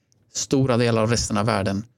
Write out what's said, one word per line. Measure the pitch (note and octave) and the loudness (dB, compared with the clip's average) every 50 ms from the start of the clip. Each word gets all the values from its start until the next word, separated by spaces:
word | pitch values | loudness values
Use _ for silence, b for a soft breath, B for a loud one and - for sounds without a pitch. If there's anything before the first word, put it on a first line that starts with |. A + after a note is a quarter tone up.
| _ _ _ _ _ _ | _ _ _ _ _ _
stora | - - - - D3 C3+ C3 C3 A#2+ | -10 -8 -4 0 0 0 2 2 2
delar | A2+ A#2+ A#2 A2+ A2 | 2 2 2 2 2
av | A2 A2 | 2 2
resten | A#2+ A2+ - - A2+ | 0 -2 -2 -2 -2
av | G#2 G#2 | -2 0
världen | A#2 G#2+ G2+ F#2+ F#2+ G2 G2 A2 - _ | 0 0 0 0 -2 -4 -4 -6 -10 _